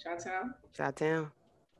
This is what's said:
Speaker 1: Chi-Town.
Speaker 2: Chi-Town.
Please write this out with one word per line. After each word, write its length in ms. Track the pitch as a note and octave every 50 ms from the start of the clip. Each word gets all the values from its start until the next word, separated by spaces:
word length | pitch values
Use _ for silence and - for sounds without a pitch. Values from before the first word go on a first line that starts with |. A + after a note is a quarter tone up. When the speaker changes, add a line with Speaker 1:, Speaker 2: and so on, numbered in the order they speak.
| -
Speaker 1:
Chi-Town. 500 | E3 E3+ E3+ E3+ F#3 F#3 F#3 A#3+ B3 C4 - - - -
Speaker 2:
Chi-Town. 560 | - D3 C#3 C#3 - D#3 D#3 D#3+ D#3+ D#3 D3+ - _ _ _ _ _ _ _ _